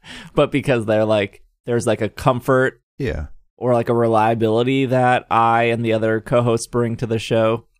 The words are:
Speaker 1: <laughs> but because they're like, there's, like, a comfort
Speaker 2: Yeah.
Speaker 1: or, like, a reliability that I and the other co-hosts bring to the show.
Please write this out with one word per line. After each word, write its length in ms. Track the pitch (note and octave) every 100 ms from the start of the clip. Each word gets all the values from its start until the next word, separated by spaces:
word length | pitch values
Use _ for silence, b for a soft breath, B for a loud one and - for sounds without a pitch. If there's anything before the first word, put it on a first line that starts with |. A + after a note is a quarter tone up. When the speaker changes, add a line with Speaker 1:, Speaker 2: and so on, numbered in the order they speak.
| -
Speaker 1:
<laughs> 240 | - -
but 160 | - C#3+
because 360 | C#3 C3 B2 A2
they're 180 | G#2+
like, 400 | A2 G#2+ G2+ - _ _ -
there's, 200 | A#2+ A2
like, 140 | A2
a 80 | G#2
comfort 720 | - C#3 B2 - C3 C3 - _ -
Speaker 2:
Yeah. 280 | C3 D2 D2+ - _ -
Speaker 1:
or, 160 | A#2+
like, 160 | A#2+ A#2+
a 40 |
reliability 920 | A#2 A#2 A2 A2 A#2 A2+ A2 B2 C3+ C3
that 420 | B2+ B2+ B2 -
I 340 | A2+ A#2 A#2
and 200 | A#2+ A2+
the 80 | A#2
other 300 | A2 A2 A2
co-hosts 460 | - A#2+ A#2+ A#2 -
bring 280 | A#2+ A#2 A2+
to 80 | A2
the 140 | A2+
show. 460 | - A2+ A2+ A2+ -